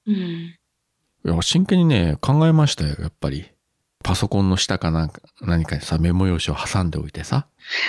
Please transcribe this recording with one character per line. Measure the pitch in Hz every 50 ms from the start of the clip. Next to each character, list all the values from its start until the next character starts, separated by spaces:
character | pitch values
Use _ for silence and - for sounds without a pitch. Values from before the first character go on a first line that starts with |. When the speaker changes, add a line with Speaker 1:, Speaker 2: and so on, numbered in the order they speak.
| _ 214
Speaker 1:
う |
ん。 | 208
Speaker 2:
い | 190 180 175 170 170 165 170 170 _ _ _ _ _ _ _ _ _ _ _ _ _ _
や、 | - 85 82
真 | - - - 165 190
剣 | - 190 180
に | 170
ね、 | 160 143 101 85 82 73 -
考 | - - 135 151 160 165
え | 160
ま | 156 151 139
し | -
た | - 80
よ、 | 73 71 -
や | 80 80
っ | - _
ぱ | - 71
り。 | 69 73 87 - _ _ _ _ _ _ _ _ _ _ -
パ | - 92
ソ | - - 98
コ | - 101
ン | 98 95
の | 92 92
下 | - - 98 87
か | - 82
な | 80 80 80
ん | 73
か、 | - - - _ _ _
何 | - 90 87 82 80
か | - -
に | 71 -
さ、 | - 82 80
メ | 80 87
モ | 87 92 95 95
用 | 87 80
紙 | - - 73 -
を |
挟 | - - - 101 90
ん | 85
で | 78 73
お | 76 76
い |
て | - 80 -
さ。 | - - 139 - - _ _ - - - - -